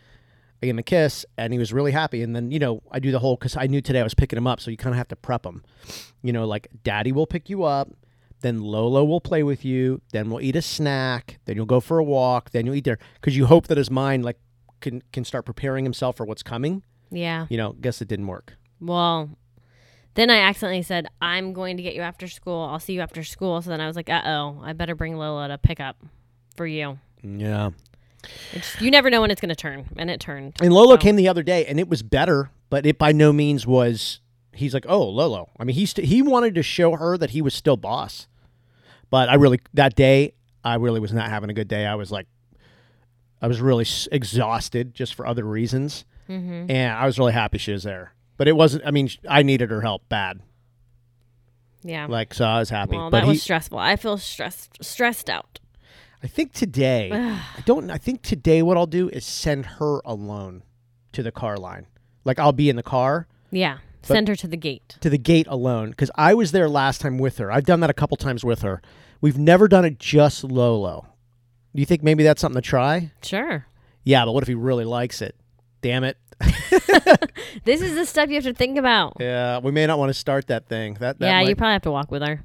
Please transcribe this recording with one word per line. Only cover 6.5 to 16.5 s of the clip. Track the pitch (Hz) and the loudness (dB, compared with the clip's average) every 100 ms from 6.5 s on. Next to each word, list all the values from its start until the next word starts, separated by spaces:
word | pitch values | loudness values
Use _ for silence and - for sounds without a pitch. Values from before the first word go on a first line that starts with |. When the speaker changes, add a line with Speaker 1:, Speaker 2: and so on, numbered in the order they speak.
| 107 - 113 | -6 -10 -10
Speaker 1:
Daddy | - 104 113 | -6 -2 -2
will | 135 160 | -2 -2
pick | 175 - | -4 -8
you | 196 | -4
up, | 165 139 139 - _ _ _ - | -2 -2 -4 -10 _ _ _ -8
then | 127 117 | -6 -4
Lolo | 104 107 117 135 151 | -4 -2 0 2 2
will | 170 | 0
play | - 165 | -2 0
with | 143 139 | 0 -2
you, | 135 127 127 131 - | -4 -2 0 -2 -6
then | 113 107 | -6 -4
we'll | 113 | -4
eat | 135 143 | -4 -4
a | |
snack, | - - 151 135 131 123 - - - | -4 -4 -4 -2 -4 -6 -10 -18 -10
then | 104 | -8
you'll | 110 | 0
go | 127 | 0
for | - 165 | 2 0
a | |
walk, | 151 139 127 123 - | 2 2 2 0 -2
then | 120 117 | -4 -4
you'll | 139 | -4
eat | 131 | -4
there. | 113 - _ | -4 -8 _
'Cause | - 135 | -2 2
you | 127 | 6
hope | 170 170 | 6 6
that | 151 | -2
his | 135 | 0
mind, | 131 135 135 120 | -2 0 -2 -4
like, | 120 _ _ _ _ | -8 _ _ _ _
can, | 143 123 - | -12 -12 -12
can | - | -12
start | 120 131 113 | -8 -10 -10
preparing | 113 139 131 131 | -8 -6 -4 -4
himself | 120 127 - | -2 -4 -4
for | 110 | -8
what's | 110 | -10
coming. | - | -10